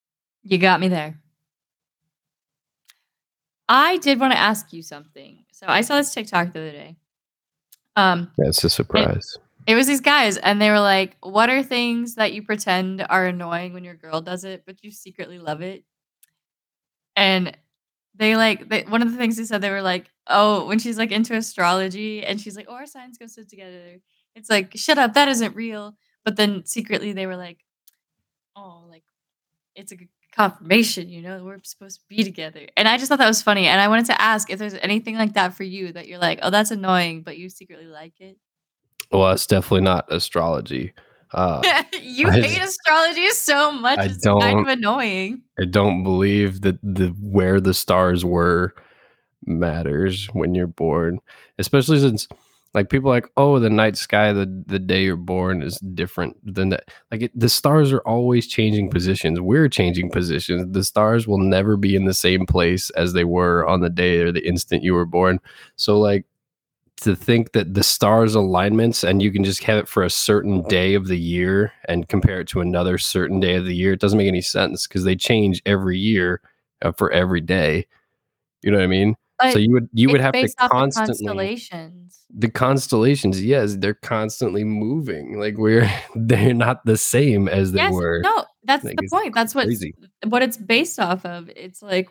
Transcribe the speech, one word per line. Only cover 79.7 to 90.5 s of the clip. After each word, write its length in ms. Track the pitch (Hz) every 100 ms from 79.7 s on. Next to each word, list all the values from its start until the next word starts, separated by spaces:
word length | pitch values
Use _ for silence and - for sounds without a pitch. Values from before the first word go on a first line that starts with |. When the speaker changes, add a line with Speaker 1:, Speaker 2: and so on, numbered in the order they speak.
Speaker 2:
would, 160 | 123 117
you 180 | 113 135
would 100 | 139
Speaker 1:
it's 60 | 131
Speaker 2:
have 60 |
to 80 | 254
Speaker 1:
based 180 | - -
off 100 | -
the 40 | 127
Speaker 2:
constantly 420 | 185 220 220 220 208
Speaker 1:
constellations. 1000 | 196 196 233 - 170 160 175 180 _ _
Speaker 2:
The 140 | 110 110
constellations, 920 | - 127 135 - 110 123 143 98 95
yes, 300 | 110 139 104
they're 200 | 98 98
constantly 680 | - - 110 107 - 110 101
moving. 800 | 107 107 107 156 127 76 65 104
Like, 180 | 107 107
we're, 320 | 110 113 104 -
<laughs> 100 | -
they're 400 | 113 113 110 127
not 300 | 120 117 127 113
the 100 | 107
same 520 | - 123 147 104 95
as 240 | 98 95
they 80 | 92
Speaker 1:
Yes, 120 | 381
Speaker 2:
were. 280 | - 85 120
Speaker 1:
no, 220 | 392 453 - _
that's 220 | 220 285
Speaker 2:
Like, 120 | - -
Speaker 1:
the 40 |
Speaker 2:
it's 100 | -
Speaker 1:
point. 220 | 370 381
That's 220 | 220 220 277
what's, 100 | 220
Speaker 2:
crazy. 280 | 107 - - _ - 214
Speaker 1:
what 160 | 247
it's 120 | 254